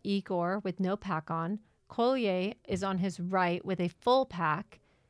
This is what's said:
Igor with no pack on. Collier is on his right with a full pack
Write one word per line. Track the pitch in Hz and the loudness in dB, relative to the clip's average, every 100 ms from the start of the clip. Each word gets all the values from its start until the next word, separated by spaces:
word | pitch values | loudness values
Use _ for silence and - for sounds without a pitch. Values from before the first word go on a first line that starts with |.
Igor | 202 196 - 180 175 202 | -2 -2 0 0 0 -2
with | 190 180 | -2 -2
no | 185 208 | -2 -2
pack | 196 160 156 | -2 -4 -2
on. | 165 165 214 - _ - | -4 -4 -6 -10 _ -8
Collier | - 240 262 208 180 196 - - | 0 2 2 2 0 -2 -6 -4
is | 185 | -4
on | 196 185 | -2 -2
his | 190 - | -2 -4
right | 175 190 175 175 | -2 2 2 0
with | 180 180 | -2 -2
a | 175 | -2
full | - 240 262 262 | 0 4 4 2
pack | 180 160 151 - - _ _ | 0 0 0 -4 -18 _ _